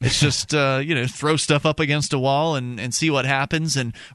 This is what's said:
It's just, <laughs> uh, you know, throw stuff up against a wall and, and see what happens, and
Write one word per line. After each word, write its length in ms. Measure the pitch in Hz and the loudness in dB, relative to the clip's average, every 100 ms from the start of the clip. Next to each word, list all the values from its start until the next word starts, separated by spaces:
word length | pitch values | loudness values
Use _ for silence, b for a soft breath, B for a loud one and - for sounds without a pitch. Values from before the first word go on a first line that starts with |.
It's 200 | 120 - | -2 2
just, 340 | 147 - - | 2 0 0
<laughs> 0 | |
uh, 260 | 151 135 135 | 0 2 0
you 120 | 147 | 0
know, 120 | 147 123 | -2 -2
throw 300 | - 147 156 | -2 0 0
stuff 300 | - 147 156 | 2 2 2
up 140 | 151 | 0
against 320 | 147 147 147 | 0 0 0
a 60 | 143 | 0
wall 360 | 131 139 160 | 2 2 2
and, 260 | 143 123 117 | 0 -4 -6
and 140 | 123 | -6
see 160 | - 160 | -2 0
what 160 | 139 131 | 2 2
happens, 500 | 135 139 160 160 135 | 0 0 0 0 -2
and 180 | 120 - B | -2 -6 B